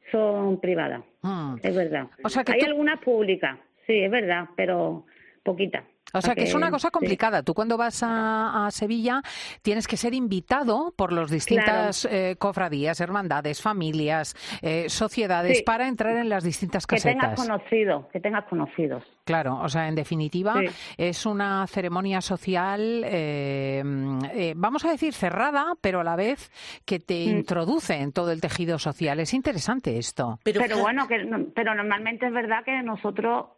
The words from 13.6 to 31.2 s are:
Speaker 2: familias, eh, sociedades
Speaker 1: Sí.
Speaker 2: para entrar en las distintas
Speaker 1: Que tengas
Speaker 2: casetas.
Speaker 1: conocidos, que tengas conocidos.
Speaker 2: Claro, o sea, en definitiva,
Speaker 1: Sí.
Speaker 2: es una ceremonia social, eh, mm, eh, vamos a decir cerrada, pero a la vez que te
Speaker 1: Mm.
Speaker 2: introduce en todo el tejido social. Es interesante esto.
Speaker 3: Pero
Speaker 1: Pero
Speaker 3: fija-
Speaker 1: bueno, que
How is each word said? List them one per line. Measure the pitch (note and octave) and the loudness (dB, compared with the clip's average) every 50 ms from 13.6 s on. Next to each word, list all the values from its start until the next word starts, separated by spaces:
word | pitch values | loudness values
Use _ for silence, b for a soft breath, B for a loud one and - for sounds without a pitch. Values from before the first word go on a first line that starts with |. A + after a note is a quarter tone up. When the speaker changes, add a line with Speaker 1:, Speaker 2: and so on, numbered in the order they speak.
Speaker 2:
familias, | - A3 G#3+ G3 E3 D#3 D#3 D#3 D3+ D3 D#3 D#3+ D3+ - B B B B B B | 0 0 0 0 0 0 0 0 2 2 2 0 0 -4 B B B B B B
eh, | - E3 D#3+ E3 E3+ D3+ | -2 -2 0 0 -2 -2
sociedades | - - A3 G#3 - B3 A3 F#3+ F3+ F3 F3 F3+ C4 A#3+ | 0 0 -2 0 0 0 0 2 2 2 4 4 4 4
Speaker 1:
Sí. | - | 4
Speaker 2:
para | - A3+ A3+ B3 C4 | 2 2 2 2 0
entrar | B3+ A3 A3+ A3 A3+ | 0 0 0 0 2
en | A#3 A#3+ A3+ | 0 0 0
las | G#3 F#3+ E3 | 0 0 0
distintas | F3 D#3+ - G3+ E3+ - F#3+ - | 0 -2 -2 -4 -2 -2 -4 -2
Speaker 1:
Que | - - A3 | 2 0 2
tengas | - B3 B3 C4 - A3+ | 4 2 2 4 2 0
Speaker 2:
casetas. | A3 - B3+ A3+ | 0 -2 -2 -2
Speaker 1:
conocidos, | G#3+ G3+ - - A3+ A3+ G#3+ G3 D#3+ C#3+ C3+ - | -2 -4 -2 0 2 2 4 4 2 0 -2 -6
que | - F#3+ | -10 -4
tengas | F3 G#3 G#3+ G#3 - | -2 0 -2 -2 -4
conocidos. | - - E3+ D3+ - - - E3 D3 C3 B2 - - _ _ _ | -2 -2 -2 -2 -2 -2 -2 -2 -2 -2 -6 -10 -14 _ _ _
Speaker 2:
Claro, | - E3 E3 D3+ C3 C3 C3+ | 0 0 0 2 0 -2 -2
o | D#3+ D#3+ | -4 -2
sea, | C3 E3 D#3+ D#3 | 0 0 0 0
en | D#3+ | -2
definitiva, | D#3 D3 - F3 D#3+ D#3 D3+ - F3 F#3 G#3 A3 C4 | -2 -2 -2 -2 -2 -2 -2 -2 0 0 2 2 2
Speaker 1:
Sí. | G3 F3 F3+ B B B B B | 0 0 -4 B B B B B
Speaker 2:
es | E3 F3+ E3+ - - | -2 -2 0 -2 -2
una | A3 G#3 G3+ G3+ G3+ G3 F#3+ F#3+ | -2 0 0 0 0 0 0 -2
ceremonia | F3+ - G3+ F3+ F3 E3+ F3+ F#3+ G3 G3 F#3 | -2 -2 -4 -2 -2 -2 -2 0 0 0 -2
social, | F3 - F#3+ E3+ - F#3+ F#3 F3 F3 F#3+ G3 G3+ G#3+ A3 A#3 A#3 A3+ | 0 -2 -4 -4 -2 0 0 2 2 0 0 0 -2 0 0 -2 -2
eh, | - G3+ F3 D#3 D3+ D3 C#3+ C#3 C#3 C#3 C#3 C3+ C3+ C3+ C3+ C3+ | 0 0 0 0 0 -2 -2 -2 -2 -2 -2 -2 -2 -2 -2 -2
mm, | C#3+ C#3+ C3+ C3+ C#3 C3+ C3 C3+ C#3 - | -2 -2 -2 -2 -2 -2 -2 -4 -4 -2
eh, | A#3+ F3+ E3 D#3 | -2 -2 -2 -2
vamos | E3 F#3 G#3+ C4 D4+ - | 0 -2 0 0 0 0
a | E4 | 0
decir | D#4+ B3+ D#4+ D#4 - | 0 0 0 -2 -2
cerrada, | - - F3 E3+ F#3+ A#3 C#4+ D4 C#4+ D4 E4 F4+ - | 0 -2 -2 0 0 0 2 2 0 0 0 -4 0
pero | - G3 F#3 F3+ | 0 0 0 2
a | E3+ | 0
la | E3+ E3+ | 0 0
vez | E3+ G3 A3 C#4 - - - B B B B B B B | 0 0 0 0 -4 -8 -20 B B B B B B B
que | - G3 F3 | -4 -4 -4
te | - - F3+ E3+ E3+ | -2 -2 -2 0 2
Speaker 1:
Mm. | - F3 F3 | 2 2 2
Speaker 2:
introduce | D#3+ - F#3 E3+ E3 E3+ C4+ E4 - - F3 | 2 0 0 0 0 2 0 0 0 -2 -2
en | D3 C#3 C#3+ | -2 -2 -2
todo | C#3 - F3 F3 | 0 0 0 0
el | E3 D#3+ | 0 0
tejido | E3 D#3 - - F3 E3 E3+ D3+ | -2 -4 -2 -2 0 0 0 0
social. | - D#3 C#3+ - E3+ D3+ C#3+ D3+ | -2 -4 -2 -2 -2 0 0 0
Es | E3 D3 - | 0 0 0
interesante | C4 B3+ D#4 B3 E3+ - - A#3+ C4 - - A#2 A#2 | 0 0 0 -2 -2 -2 0 -2 0 0 -2 -2 -2
esto. | A#2+ - - - C3 A#2+ A2 A2+ _ | -2 -4 -4 -4 -4 -4 -4 -2 _
Speaker 3:
Pero | G#3+ G#3 G3+ | 0 2 2
Speaker 1:
Pero | A#3+ A#3+ A3 | 2 2 2
Speaker 3:
fija- | G#3 | 2
Speaker 1:
bueno, | G3+ G#3+ A#3+ C#4 C4 - | 2 2 2 2 0 0
que | A#3 A3 | 0 -2